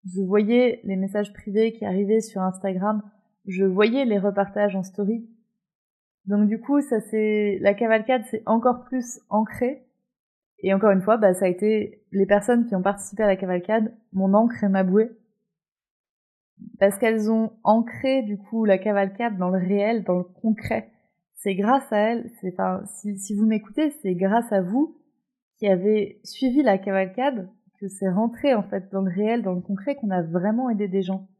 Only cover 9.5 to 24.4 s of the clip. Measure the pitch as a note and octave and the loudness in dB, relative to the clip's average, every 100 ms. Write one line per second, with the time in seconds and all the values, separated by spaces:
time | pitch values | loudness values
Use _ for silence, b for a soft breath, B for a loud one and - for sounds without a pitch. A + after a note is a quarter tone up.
9.5 | - B3 D4+ _ _ _ _ _ _ _ | -2 -4 -4 _ _ _ _ _ _ _
10.5 | _ F#3 G3 G#3+ F#3+ F#3+ A3+ G#3 F3+ F#3 | _ 0 4 4 4 2 4 4 4 0
11.5 | F3+ G#3+ A3 G#3 - _ G3 G3 G3+ G3+ | 0 0 0 -2 -10 _ -2 2 2 4
12.5 | A#3+ A#3 F#3+ G3 G3+ - G3+ G#3+ F#3+ F#3+ | 0 2 0 -2 -4 -10 -2 0 0 -2
13.5 | F3+ F3 A3 A3 - _ F#3+ F#3+ G#3 A#3 | -4 0 0 0 -6 _ -2 4 4 2
14.5 | A#3 G#3 F#3+ F#3 G3 A3+ - _ _ _ | 0 0 2 4 2 2 -6 _ _ _
15.5 | _ _ _ _ _ _ _ _ _ _ | _ _ _ _ _ _ _ _ _ _
16.5 | _ - - G3 G3+ A3+ A3+ G#3+ A3+ A3 | _ -20 0 0 2 0 2 0 0 -2
17.5 | - - A3 A#3 - C4 C4+ G#3+ G3+ - | -2 2 2 2 -4 0 0 -2 -8 -6
18.5 | A3+ G#3+ F#3+ G3 G3+ G3 G3 A#3+ F#3+ F3+ | 0 2 2 2 0 0 -2 -4 -2 -2
19.5 | F#3 F3+ G3+ G#3 A#3 G3 F3+ F3+ - A3 | 0 0 0 0 0 0 -2 -2 -4 -2
20.5 | G#3+ - A3+ - b b b _ - G3+ | -2 -2 -6 -6 b b b _ -8 -4
21.5 | F#3+ G3+ C4+ C4 G#3+ G#3+ A#3 A3 - F#3 | 0 2 0 2 0 0 -2 -8 -10 -10
22.5 | F#3 F#3+ F#3 G3 - G#3 G3 G3 G#3 A3 | -4 -4 -4 -8 -12 -10 -10 -6 0 2
23.5 | A3 G#3+ - D4+ D4 G3 F3 F#3+ A3+ | 2 -2 -2 -2 -2 -4 0 2 2